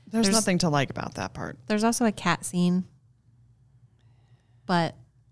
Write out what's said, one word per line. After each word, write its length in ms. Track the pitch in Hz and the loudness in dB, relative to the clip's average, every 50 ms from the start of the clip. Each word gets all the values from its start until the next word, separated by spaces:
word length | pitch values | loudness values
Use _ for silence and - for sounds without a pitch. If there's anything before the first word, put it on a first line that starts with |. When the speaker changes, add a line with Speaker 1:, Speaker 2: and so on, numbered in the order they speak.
| _ - | _ -6
Speaker 1:
There's 180 | - 226 226 196 | 0 2 2 4
Speaker 2:
There's 80 | 202 | 4
Speaker 1:
nothing 240 | 226 208 208 185 175 | 4 2 2 2 2
to 100 | 175 170 | 2 2
like 200 | 147 143 135 - | 2 0 0 -2
about 260 | - - - 62 - | -4 -8 -10 -8 -8
that 180 | - 95 - - | -8 -8 -8 -8
part. 240 | - 90 85 - - - - | -10 -10 -10 -12 -12 -6 -4
Speaker 2:
There's 160 | 214 208 214 | -2 0 2
also 220 | 226 233 - 247 | 0 0 2 0
a 60 | 220 | 0
cat 340 | 202 - - 180 170 - - | -2 0 0 -2 -2 0 -4
scene, 400 | - - 180 175 175 180 185 180 - - _ _ _ _ _ _ _ _ _ _ _ _ _ _ _ _ _ - _ _ _ _ _ _ _ _ _ - _ _ _ _ _ _ | -4 -2 0 2 2 2 0 -2 -4 -10 _ _ _ _ _ _ _ _ _ _ _ _ _ _ _ _ _ -20 _ _ _ _ _ _ _ _ _ -20 _ _ _ _ _ _
but 300 | - 185 175 165 - - - - _ _ _ _ _ | 0 0 2 2 0 -4 -8 -16 _ _ _ _ _